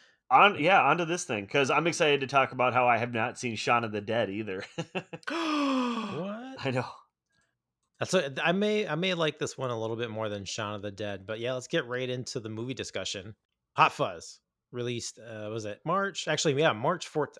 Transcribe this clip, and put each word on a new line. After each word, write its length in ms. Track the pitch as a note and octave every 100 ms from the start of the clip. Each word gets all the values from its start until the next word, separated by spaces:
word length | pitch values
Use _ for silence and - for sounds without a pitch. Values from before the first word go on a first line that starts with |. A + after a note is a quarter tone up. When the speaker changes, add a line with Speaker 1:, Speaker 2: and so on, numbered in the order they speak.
| _ _ -
Speaker 1:
on, 260 | C3+ G3 F3+
yeah, 240 | D3+ F#3+
onto 220 | C3 E3
this 220 | E3 F3 -
thing, 200 | A2 G2
'cause 240 | C#3+ C3+
I'm 180 | D3 E3
excited 340 | - D#3 C#3+
to 60 | C3
talk 260 | C#3 B2+
about 200 | C3 B2+
how 140 | A#2+ B2
I 100 | A#2
have 160 | A#2+
not 240 | A#2 A#2+ -
seen 200 | B2 G#2+
Shaun 260 | - A#2+
of 80 | A2+
the 80 | G#2
Dead 300 | G2+ A2 G2+
either. 340 | G2 G#2+ F#2+ -
<laughs> 40 | - D#3+ G3 - E3 -
Speaker 2:
<gasps> 20 | D#4+ E4 D4+ C#4 C4 B3 A#3 G#3+
What? 540 | D3+ F#3+ G#3+ C4 C4+ C3+
Speaker 1:
I 60 |
know. 140 | B2+ A#2+ - _ _ _ _ _ _ _ _ _ -
Speaker 2:
That's 140 | -
a, 200 | F#3 C#3+ C3+
I 80 | D#3
may, 340 | F#3 G#3 G#3+ F#3
I 80 | D3+
may 180 | F#3+
like 260 | F3 D#3 -
this 180 | C#3 -
one 120 | C3
a 100 | A2+
little 160 | A2 A2+
bit 140 | A#2
more 200 | A2 A2
than 160 | G#2 F#2+
Shaun 280 | - G#2
of 80 | G#2
the 100 | G2+
Dead, 340 | G2 G#2 G2 F#2+
but 120 | A2
yeah, 140 | A#2
let's 140 | B2+ -
get 180 | E3 A#2+
right 240 | B2 B2+
into 300 | B2+ A#2+ B2+
the 100 | A2
movie 240 | A2 B2
discussion. 640 | A#2+ G2+ G2+ F#2+ G#2 F#2+ G#2+ _ _ _
Hot 180 | - D#3
Fuzz 480 | - B2 E2+ - - _ _ _
released, 480 | A#2+ A#2+ A#2+ - -
uh, 300 | A2+ A2 G#2+
was 160 | A2+ G#2+
it 160 | G#2 D#3
March? 420 | F#3 G3 - -
Actually, 320 | D3+ E3+ C3+
yeah, 140 | D#3
March 340 | A2 C3+ F3 -
fourth. 300 | D#3 C#3